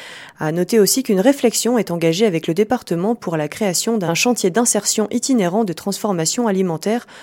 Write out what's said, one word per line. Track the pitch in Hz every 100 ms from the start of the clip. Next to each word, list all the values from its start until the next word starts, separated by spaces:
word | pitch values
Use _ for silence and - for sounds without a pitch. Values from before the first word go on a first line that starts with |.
| - - - -
À | 156
noter | 170 180 226
aussi | 190 269
qu'une | 247 185
réflexion | 226 277 233 - 226 247
est | 180
engagée | 170 165 165 220
avec | 160 170
le |
département | 165 214 247 - 170 202
pour | 233 185 160
la | 147
création | - 208 165 226 226
d'un | 165
chantier | 170 247 226 190
d'insertion | 208 240 208 - - 208
itinérant | 240 - 247 175 202
de | 202
transformation | 160 202 190 214 175 160 - 233
alimentaire | 190 185 156 196 240 - -